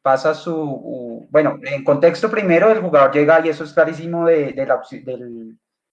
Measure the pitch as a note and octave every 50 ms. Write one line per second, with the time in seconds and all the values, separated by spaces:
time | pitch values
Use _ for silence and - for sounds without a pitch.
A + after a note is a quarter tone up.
0 | - C3+ C3+ C3+ - D#3 D3+ D3+ - F3 D#3+ D#3+ D#3 C#3+ C3 - - - B2+ B2+
1 | A#2+ A#2+ A#2 - - _ - - D3+ - - - - C3+ C#3+ C#3 C3+ - F#3+ -
2 | E3 E3+ E3 - - A3 A3 A3 G3+ F3+ E3+ E3+ F#3+ A3 A3 A3 F3+ F3 D3+ C#3+
3 | C3+ C3 - D3 D3 D3 E3 D#3+ D#3+ E3 D3 - D#3+ D3+ - E3+ D#3 D#3+ E3 D3
4 | E3 E3+ E3+ E3+ E3+ E3 E3 D3+ C#3+ C3 C3 C3+ C3+ C3 C3 - - - C3+ -
5 | - C3 B2+ B2 B2 A#2+ A#2 A#2 A2+ A2 A2+ _ _ _ _ _ _ _